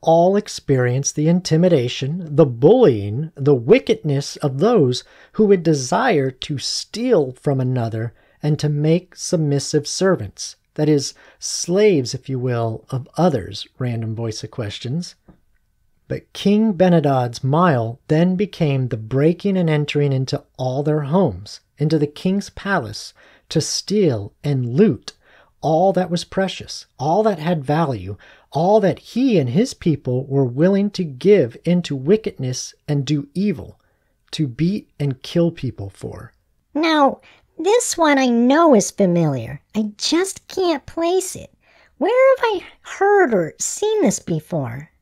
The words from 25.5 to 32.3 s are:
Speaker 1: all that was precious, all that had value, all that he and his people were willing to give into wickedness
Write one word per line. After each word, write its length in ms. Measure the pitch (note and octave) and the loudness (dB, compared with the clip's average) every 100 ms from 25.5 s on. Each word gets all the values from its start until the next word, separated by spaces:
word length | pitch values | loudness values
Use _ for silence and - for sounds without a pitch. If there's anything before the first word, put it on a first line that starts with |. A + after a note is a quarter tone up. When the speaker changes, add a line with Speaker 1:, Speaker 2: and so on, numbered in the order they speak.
| _ | _
Speaker 1:
all 320 | D3+ D#3 F#3+ | 0 2 2
that 180 | F#3 F3 | 0 -2
was 120 | E3+ | -4
precious, 640 | - - F#3+ - - - - - | -4 -4 -4 -6 -14 -18 -18 -6
all 240 | D3 F#3 | -2 0
that 160 | G#3+ E3 | 0 0
had 240 | D#3 E3+ | -2 -2
value, 540 | C3+ D3+ D3+ A2+ F2+ G2 - - _ | -2 0 0 -4 -10 -14 -18 -20 _
all 280 | - F3 G#3+ | -2 2 4
that 200 | F#3+ B2 | 2 -2
he 400 | - A3+ C4+ F#3+ | -6 -2 2 2
and 100 | B2+ | 2
his 240 | C#3 C4 | 0 0
people 500 | - F3+ C#3 - B2 C3+ | -2 -2 -2 -2 -4 0
were 180 | C#3 B2+ | 0 0
willing 460 | B2 F3+ G3 G3+ | 2 2 2 0
to 120 | G3 | -4
give 540 | E3 B2+ F#3+ G3+ A#2+ - - | -8 -2 4 4 4 -2 -2
into 300 | F3 E3+ C#3 | 0 -2 -4
wickedness 800 | C3+ G#3+ G#3+ | 0 0 0